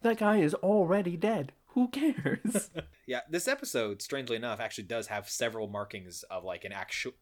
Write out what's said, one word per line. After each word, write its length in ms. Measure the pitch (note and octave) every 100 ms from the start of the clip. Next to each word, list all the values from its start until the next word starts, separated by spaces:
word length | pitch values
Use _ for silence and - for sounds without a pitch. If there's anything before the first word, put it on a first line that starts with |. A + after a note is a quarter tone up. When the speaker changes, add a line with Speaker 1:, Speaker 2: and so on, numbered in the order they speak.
Speaker 1:
that 160 | A#3 A3
guy 220 | G#3 G#3+
is 140 | D3+ -
already 600 | F#3 G#3 E3+ G3+ F3+ E3+
dead. 380 | G#3 G#3 C3+ - _
Who 200 | B3+ B3
cares? 840 | C#4 D4+ G#3+ D3 A#3+ G#3 G3+ - D#3+
<laughs> 40 | - _ -
Speaker 2:
Yeah, 120 | B2 -
this 180 | E3+ B3
episode, 540 | C#4 - C3 G#2+ G2+
strangely 340 | - C#3 A#2+ A2+
enough, 240 | A#2+ G#2+
actually 260 | A2 - F#2+
does 220 | A#2 A2
have 220 | G#2 G2+
several 380 | - A#2 A2 G#2
markings 560 | G2+ G2+ G2+ F#2 E2+
of, 200 | - F#2+
like, 220 | F#2 F2 G2
an 60 |
actu-, 420 | G2 F#2+ - B2+ -